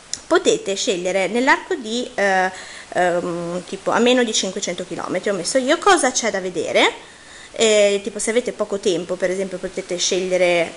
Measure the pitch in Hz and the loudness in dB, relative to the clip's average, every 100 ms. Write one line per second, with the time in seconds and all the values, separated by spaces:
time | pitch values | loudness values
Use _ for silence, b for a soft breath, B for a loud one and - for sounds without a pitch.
0 | - - - 339 311 - - 196 - 185 | -12 -12 0 2 4 0 -2 -4 -2 -2
1 | 180 185 185 226 262 330 - 359 214 233 | 0 0 0 0 2 2 2 -6 -4 -6
2 | 247 - 202 190 185 B B B B - | -4 0 2 2 0 B B B B 0
3 | 180 175 175 170 170 180 170 190 - 185 | 2 0 -2 -4 -4 -6 -8 -8 -2 2
4 | 240 254 240 220 196 180 - 175 - 170 | 4 4 2 0 -4 -4 -6 -8 -8 -8
5 | - 175 202 196 175 269 254 339 392 359 | -4 -4 -2 -2 0 0 2 2 6 4
6 | 262 254 226 190 185 175 127 151 - - | 4 0 -2 -2 -4 -4 0 2 2 0
7 | B B B B B - 226 214 202 202 | B B B B B 0 4 6 6 2
8 | 196 214 - 226 240 190 208 202 202 170 | -2 -6 0 0 0 -4 -4 -2 0 0
9 | 175 185 185 185 190 180 180 - 180 175 | -2 -2 -2 -2 -4 -6 -8 -8 -6 -4
10 | - 185 185 180 180 175 165 | 0 0 0 2 4 4 0